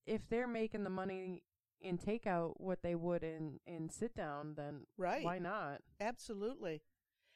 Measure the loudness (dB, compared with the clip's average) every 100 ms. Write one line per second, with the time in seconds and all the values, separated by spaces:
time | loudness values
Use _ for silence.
0 | -2 -2 2 2 2 2 0 0 0 0
1 | 0 -2 -4 -6 -10 _ _ _ -2 0
2 | 2 2 4 4 2 0 -2 0 2 2
3 | 4 2 2 -2 -4 -4 -8 -4 -4 -2
4 | -2 0 -2 -2 -4 -4 -4 -6 -8 0
5 | 2 2 2 0 0 0 -2 -4 -8 -4
6 | -2 -2 -4 -2 -2 0 -2 -4 -6 _
7 | _ _ _